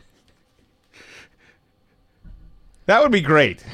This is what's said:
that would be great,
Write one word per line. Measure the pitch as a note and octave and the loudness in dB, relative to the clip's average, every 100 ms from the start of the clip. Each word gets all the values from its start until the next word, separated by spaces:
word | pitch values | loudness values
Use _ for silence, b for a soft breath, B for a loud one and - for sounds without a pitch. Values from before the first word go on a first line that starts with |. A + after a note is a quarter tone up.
| _ _ _ _ _ _ _ _ _ B B B B B b b _ _ _ _ _ _ - - - - - _ - | _ _ _ _ _ _ _ _ _ B B B B B b b _ _ _ _ _ _ -20 -20 -20 -20 -20 _ -2
that | A3 | 0
would | D4 | 2
be | G#3 | 0
great, | C#3+ D#3 B2 - - | 0 2 0 -4 -18